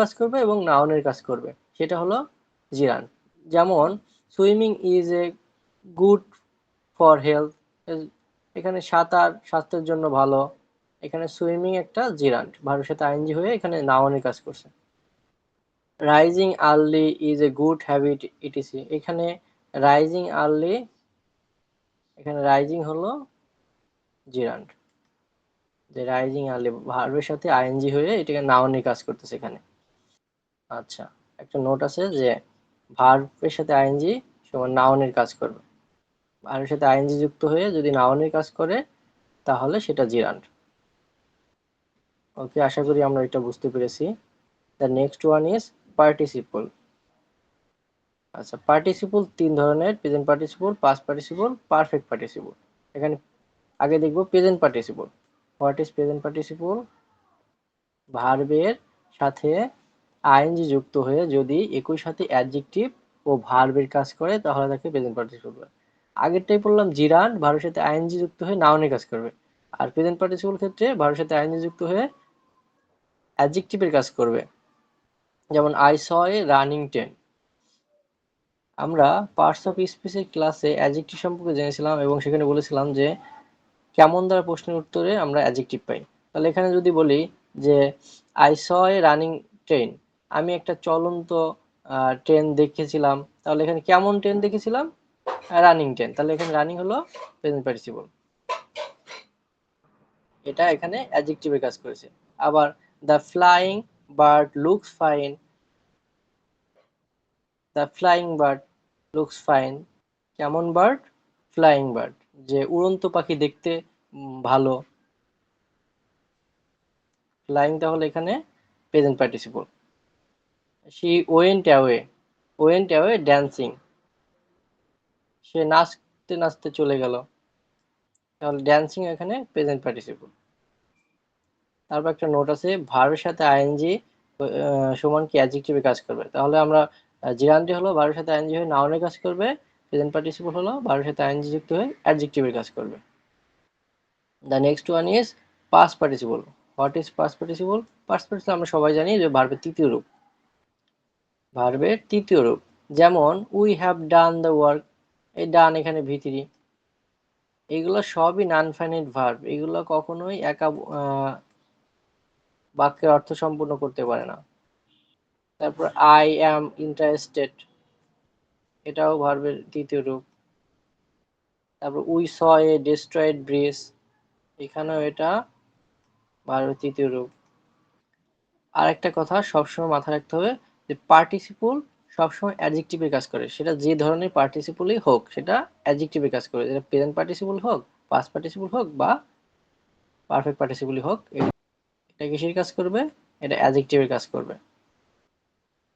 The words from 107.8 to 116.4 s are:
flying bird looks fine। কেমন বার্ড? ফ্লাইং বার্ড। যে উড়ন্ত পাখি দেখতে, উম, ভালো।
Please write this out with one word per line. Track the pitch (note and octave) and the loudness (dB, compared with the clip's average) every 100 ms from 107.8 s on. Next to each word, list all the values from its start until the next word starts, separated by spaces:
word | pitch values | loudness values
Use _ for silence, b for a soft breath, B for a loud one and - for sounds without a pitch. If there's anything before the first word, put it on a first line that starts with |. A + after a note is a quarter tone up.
| D3 - | -6 0
flying | F#3 F3 F3 D#3 | 2 2 0 0
bird | C#3+ C3+ - _ _ _ _ D#3 | 0 0 -8 _ _ _ _ -6
looks | D3 - - | -6 -6 0
fine। | C#3 C3 C#3 E3+ _ _ _ _ - | 0 0 -8 -16 _ _ _ _ -8
কেমন | D3 D#3+ E3+ | -6 -4 -2
বার্ড? | E3+ G#3 C4+ - _ _ _ _ | 2 2 2 -8 _ _ _ _
ফ্লাইং | - D#3 C#3+ C3+ | 4 4 6 2
বার্ড। | A2+ A#2 - _ C#3+ | -4 -8 -12 _ _
যে | C3 C#3 C3+ | -2 -2 0
উড়ন্ত | E3+ F#3 F#3+ F#3 | 0 0 0 -2
পাখি | F3 E3+ D3+ | -2 -2 -2
দেখতে, | D3 - E3+ E3 - _ _ | -2 -4 -6 -6 -8 _ _
উম, | C#3 C#3 B2+ | -18 -14 -8
ভালো। | B2 C3 C3 C3 - _ _ _ _ _ _ _ _ _ _ _ _ _ _ _ | 0 2 2 -2 -8 _ _ _ _ _ _ _ _ _ _ _ _ _ _ _